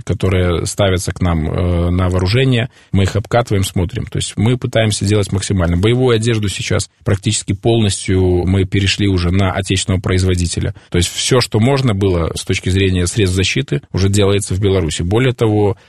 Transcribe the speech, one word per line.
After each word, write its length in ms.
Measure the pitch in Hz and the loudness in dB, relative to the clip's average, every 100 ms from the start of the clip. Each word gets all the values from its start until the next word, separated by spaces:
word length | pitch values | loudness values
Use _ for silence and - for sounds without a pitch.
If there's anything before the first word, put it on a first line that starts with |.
которые 640 | - 90 95 92 90 85 101 | -6 -2 0 2 2 0 -2
ставятся 460 | - 101 90 92 | 0 0 0 -4
к 80 | - | -2
нам, 280 | 90 82 78 | -2 0 -2
э, 420 | 87 87 87 87 | -2 0 0 0
на 180 | 90 92 | 0 0
вооружение. 640 | 92 92 120 135 120 123 - _ | 0 0 2 2 0 -2 -8 _
Мы 100 | 95 | 0
их 140 | 95 101 | 0 0
обкатываем, 480 | - 120 120 101 | 0 0 0 0
смотрим. 420 | 98 95 85 113 - | -2 -2 -4 -4 -6
То 120 | 98 | -6
есть 160 | - - | -6 0
мы 200 | 110 123 | 0 0
пытаемся 480 | 127 113 110 - | 0 0 0 0
делать 280 | 98 107 98 | 0 0 0
максимально. 440 | 95 - 95 85 87 | -2 -2 0 2 2
Боевую 380 | 107 123 127 | 2 2 2
одежду 340 | 113 117 110 101 | 2 2 0 -2
сейчас 400 | - - 95 - _ | -4 -4 -4 -4 _
практически 480 | - 101 110 - - | -2 0 0 -2 -4
полностью 920 | 98 120 117 104 - - 92 92 90 87 | -2 0 2 2 -2 -2 2 2 2 2
мы 180 | 95 | 0
перешли 440 | 92 101 98 - 98 | 2 0 0 0 0
уже 220 | 92 87 | 0 0
на 220 | 95 95 | 0 0
отечественного 480 | 80 95 95 - 95 | -2 -2 -2 0 -2
производителя. 760 | - 92 92 90 85 - 92 - - | 0 0 0 0 -2 -4 -6 -8 -4
То 80 | 87 | -2
есть 100 | 87 | -2
всё, 320 | - - 127 | -4 0 0
что 180 | - 107 | 2 0
можно 360 | 117 139 131 | 2 2 0
было 380 | 98 98 87 80 | 0 0 0 -2
с 100 | - | -4
точки 240 | - 92 95 | -4 -4 0
зрения 380 | 95 98 90 87 | 0 2 2 0
средств 300 | 117 92 92 | 0 0 0
защиты, 460 | 92 - 135 147 - | -2 -2 -4 -6 -4
уже 160 | 90 98 | -2 0
делается 460 | 101 98 101 - | 2 2 0 -2
в 60 | 92 | -2
Беларуси. 420 | 101 95 80 - | 0 0 0 -4
Более 300 | 87 107 131 | -2 0 0
того, 440 | 120 113 104 101 92 | 0 0 2 0 -2